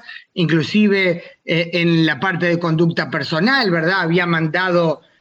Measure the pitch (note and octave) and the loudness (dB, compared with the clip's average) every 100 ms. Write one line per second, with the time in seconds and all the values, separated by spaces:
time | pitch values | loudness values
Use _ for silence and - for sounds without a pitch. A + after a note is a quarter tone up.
0 | - - - - D#3 D#3+ - G#3+ G#3 G3 | -16 -20 -10 -4 0 0 0 2 2 2
1 | F#3 E3+ - - - E3 E3+ E3+ E3+ E3 | 0 -2 -8 -14 -4 -2 -2 0 2 2
2 | D#3+ C#3 F#3+ F3 F3 E3+ E3+ D#3+ E3+ E3 | 2 0 -2 -2 0 0 0 2 0 0
3 | C#3+ D#3 C3 D#3+ G#3+ C#4 G#3 E3+ D#3+ F#3+ | -4 -4 -4 -2 0 0 0 0 0 0
4 | E3 F3 F3 D#3+ D#3+ F3 F#3 F3 E3 C#3+ | 0 0 0 0 0 -2 0 2 0 -2
5 | _ _ | _ _